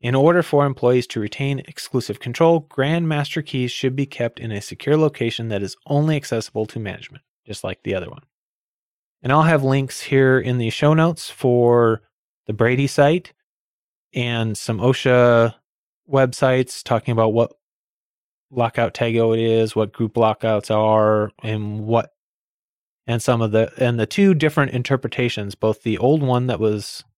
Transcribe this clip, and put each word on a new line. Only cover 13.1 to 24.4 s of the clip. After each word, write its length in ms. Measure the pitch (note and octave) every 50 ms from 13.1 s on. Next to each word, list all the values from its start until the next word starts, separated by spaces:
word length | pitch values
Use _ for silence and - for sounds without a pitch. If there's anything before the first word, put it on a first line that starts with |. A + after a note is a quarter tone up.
| D#3+ F3+ - - _ _ _ _ _ _ _ _ _ _ _ _ _ _ _ _ -
and 420 | C3 A#2+ A#2+ A#2 A#2 A2+ A2+ G#2+
some 220 | - - - A2+ G#2
osha 760 | F#2 B2+ C3 - - C3 B2 B2 B2 A#2+ A#2+ A#2 A2+ A#2 A2+ _ _ _ _ _ _ _ _ _ _ _
websites 720 | C#3 C3+ C3 B2+ B2+ - - C3 B2+ C3 C3 B2+ - - -
talking 300 | - B2 A2+ - - A#2+
about 200 | A2+ A2+ A2 G#2+
what 200 | A2+ A#2 - - _ _ _ _ _ _ _ _ _ _ _ _ _ _ _ _ _ _ _
lockout 440 | C3+ B2 A#2+ A2+ - - A#2 A2 -
tagout 440 | - B2 A#2 A2+ A2+ A2+ A2+ A2+ A2+
is, 360 | A2+ A2+ A2+ A2+ A2+ A2 -
what 180 | A2 A2 G#2 _
group 240 | - A#2 G#2+ _
lockouts 540 | A#2 A2+ A2 G#2+ _ - A2+ A2 G#2 G2+ -
are, 640 | A2 G#2+ G#2+ A2 A2 A2 G#2+ G#2+ G#2+ G#2+ G#2 G#2 _ _ -
and 440 | A2 A2 G#2+ G#2+ G#2 G#2 G#2+ G#2+
what, 280 | A2 A2+ A#2 A#2 - _ _ _ _ _ _ _ _ _ _ _ _ _ _ _ _ _ _ _
and 140 | - A#2+ A#2
some 220 | - - B2 A#2 A2+
of 80 | G#2+
the, 220 | G#2 A2 A2+ - -
and 220 | - B2+ A#2+ A#2+ A#2
the 80 | A2
two 260 | - - - G3+ G3 F#3
different 400 | D3+